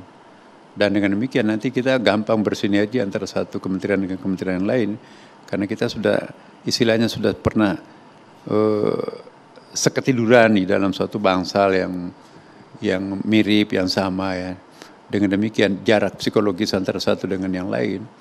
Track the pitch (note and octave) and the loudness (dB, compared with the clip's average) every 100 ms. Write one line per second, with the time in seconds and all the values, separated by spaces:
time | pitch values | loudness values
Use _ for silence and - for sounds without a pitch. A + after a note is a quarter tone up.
0 | F#2 - - - - - - - G2+ G2+ | -18 -20 -20 -20 -20 -20 -20 -2 0 2
1 | G2+ G2 B2+ C3 G#2+ G#2+ C3 B2+ B2+ C3 | 2 0 0 0 0 0 -2 -2 0 2
2 | G#2 G#2 G#2+ A2+ G#2 G2 A2 G2 G#2+ B2 | 2 0 2 0 0 0 0 2 0 0
3 | G2+ G#2 G2 - F2+ G2+ - F#2+ G2 F#2+ | -2 -4 -4 -4 -6 -6 -6 -4 0 0
4 | F#2+ F#2 G2 F#2 F#2+ F#2 G2 B2+ G#2 A2 | -2 -4 -4 -4 -2 -2 0 0 -2 -4
5 | - - - - - F#2+ G2 - A#2 A#2+ | -12 -20 -20 -20 -8 -6 -4 -4 -4 -2
6 | G#2 G2+ - - - - - - A2+ A2+ | 0 0 -2 -12 -20 -12 -6 0 2 4
7 | A2+ - G#2 F#2+ - - G#2+ - - - | 2 0 -2 0 0 2 2 0 -8 -20
8 | - - - - - G#2+ G#2+ G#2+ G#2+ - | -20 -20 -20 -18 -4 0 2 2 0 -2
9 | - - - - - - - - - - | -6 -10 -18 -20 -20 -20 -14 -2 0 0
10 | C3+ B2+ A2 B2 A2+ G#2+ F2+ G2 G2 F#2 | 0 0 6 6 8 4 2 0 0 -2
11 | G2 A2+ G2 F#2 E2+ G2+ G2 F#2+ F2+ F#2 | -4 0 2 2 0 2 2 2 0 -4
12 | F2 - - - - - - - G#2+ F#2+ | -10 -14 -20 -20 -20 -20 -20 -6 -2 -2
13 | G2 G2 G2 A2 G2+ G#2+ G#2 G2 F#2 - | -2 -6 0 2 4 2 2 0 -2 -2
14 | F#2+ F#2 F#2+ F#2 F#2 F#2 - - - - | -2 -2 -4 -6 -8 -12 -16 -20 -20 -20
15 | - G#2 G2 G2 A2 G#2+ G2+ F#2+ - G#2+ | -6 -2 0 0 0 2 0 2 2 2
16 | G2+ - - A2 G#2 F2+ G#2+ G2 F#2+ G2 | 2 -2 -2 2 0 0 -2 -2 -2 -2
17 | - G#2 F#2 F#2+ F#2+ F#2 F#2 A2 A#2 G2 | -2 -2 -2 -4 -4 -4 -4 -2 -2 -4
18 | A2+ - | -10 -18